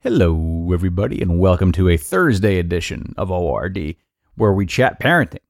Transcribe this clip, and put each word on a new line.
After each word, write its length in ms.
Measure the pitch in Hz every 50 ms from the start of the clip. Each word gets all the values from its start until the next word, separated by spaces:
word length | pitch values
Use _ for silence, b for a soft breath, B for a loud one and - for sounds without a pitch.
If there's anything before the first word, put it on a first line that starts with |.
Hello, 680 | _ - 117 123 95 85 82 80 80 82 82 82 85 87
everybody, 480 | 90 85 90 92 85 90 104 - - -
and 200 | - 90 85 87
welcome 320 | 92 95 90 87 95 90
to 180 | 85 92 92 90
a 80 | 87 82
Thursday 640 | - - - 190 180 160 117 92 101 107 98 92
edition 560 | 87 85 87 87 82 - - - - - - -
of 140 | - 92
O 200 | 92 90 87 80
R 180 | 62 53 - 92
D, 280 | 95 98 80 73 85 _ _ _ _ _ _ _ _
where 180 | - 110 104 98
we 140 | 95 101 90
chat 320 | - - 127 131 - -
parenting. 400 | - 135 165 175 131 - - - _